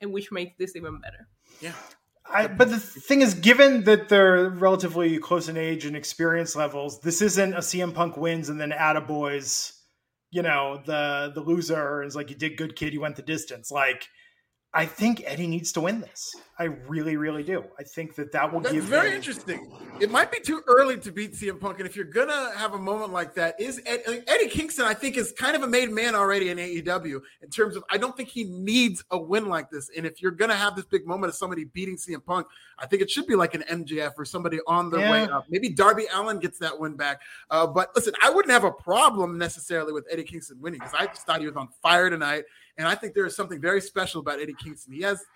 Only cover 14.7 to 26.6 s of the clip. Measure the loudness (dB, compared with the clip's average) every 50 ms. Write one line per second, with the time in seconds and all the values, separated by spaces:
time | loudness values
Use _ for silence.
14.7 | -2 -2 -2 -2 -2 0 0 0 0 0 -4 -8 -6 -4 -4 -4 -4 -4 -4 -4
15.7 | -4 -2 -2 -2 -2 -4 -6 -10 -14 -14 -14 -14 -14 -16 -20 _ _ -8 -6 -6
16.7 | -6 -8 -10 -8 -6 -4 -4 -2 -2 -2 -2 -4 -4 -6 -4 -4 -4 -4 -6 -8
17.7 | -14 -18 -18 -14 -12 -12 -12 -10 -10 -10 -10 -4 -2 0 0 0 0 -2 -2 -2
18.7 | -2 -2 0 2 2 4 4 2 0 -2 -6 -8 -10 -10 -8 -10 -10 -10 -12 -14
19.7 | -18 -18 -18 -16 -4 -2 0 2 4 4 2 2 0 -6 -4 -4 -6 -2 4 6
20.7 | 8 8 8 6 2 -4 -6 -10 -10 -8 -10 -10 -10 -8 -8 -8 -8 -6 -8 -8
21.7 | -8 -8 -10 -10 -8 -10 -10 -4 0 0 0 2 0 -2 -2 -4 -4 -4 -4 -4
22.7 | -4 -4 -4 -4 -4 -4 -4 -4 -4 -4 -6 -4 -4 -2 -2 -2 -2 -4 -6 -8
23.7 | -8 -8 -6 -6 -6 -4 -4 -4 -6 -4 0 2 2 4 2 2 0 -2 -4 -4
24.7 | -2 0 0 0 0 0 -2 -4 -2 -2 -2 -4 -4 -4 -2 0 0 0 0 0
25.7 | 2 2 2 2 0 -2 0 0 2 2 2 2 2 2 0 0 -2 -4